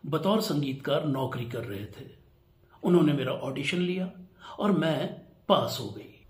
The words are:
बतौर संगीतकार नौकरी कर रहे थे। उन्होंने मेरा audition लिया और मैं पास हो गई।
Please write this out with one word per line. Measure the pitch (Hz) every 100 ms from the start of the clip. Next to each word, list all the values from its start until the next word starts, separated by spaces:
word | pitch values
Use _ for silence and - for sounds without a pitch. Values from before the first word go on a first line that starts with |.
| 160
बतौर | 151 180 208
संगीतकार | - 147 139 131 - 147 156
नौकरी | 135 131 123 117
कर | 123
रहे | 117 101 101
थे। | - - - - _ _ _ _ -
उन्होंने | - 175 151
मेरा | 139 127
audition | 139 131 135 143 180
लिया | 180 185 185 - - - - -
और | 208
मैं | 170 160 147 180 - - - -
पास | 170 120 -
हो | 107
गई। | 101 - -